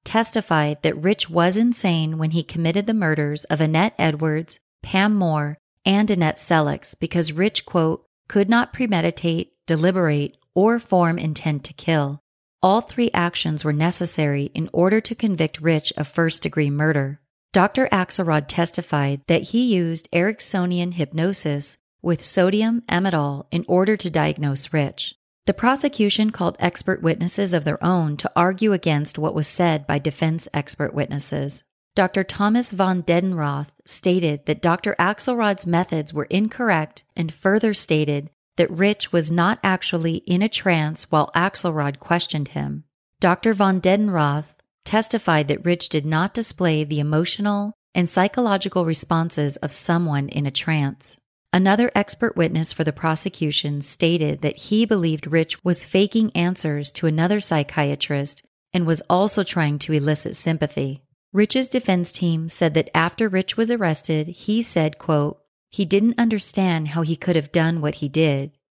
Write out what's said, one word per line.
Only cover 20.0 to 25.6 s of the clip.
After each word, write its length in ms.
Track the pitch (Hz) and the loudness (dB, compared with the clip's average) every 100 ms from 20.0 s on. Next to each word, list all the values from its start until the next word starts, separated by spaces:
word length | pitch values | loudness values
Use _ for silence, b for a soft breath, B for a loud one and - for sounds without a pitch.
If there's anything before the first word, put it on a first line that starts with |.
| - | -2
Ericksonian 840 | 170 190 214 - 196 180 180 175 | 0 0 0 0 0 0 -2 -4
hypnosis 840 | 175 147 160 175 196 151 143 143 - _ _ | -4 -4 -2 -2 0 -2 -2 -4 -8 _ _
with 220 | 175 165 | -4 -2
sodium 600 | - - 180 208 220 233 - | 0 2 2 2 0 -2 -2
amytal 580 | 175 196 165 143 143 - | -2 0 0 -2 -4 -6
in 140 | 170 - | -4 0
order 300 | 180 190 214 | 2 2 0
to 120 | 180 | 0
diagnose 600 | 156 151 151 147 135 - | 0 0 0 -2 -2 0
Rich. 440 | 156 139 - - - _ _ - | 0 -2 -4 -12 -14 _ _ -4
The 80 | |
prosecution 760 | 190 | 0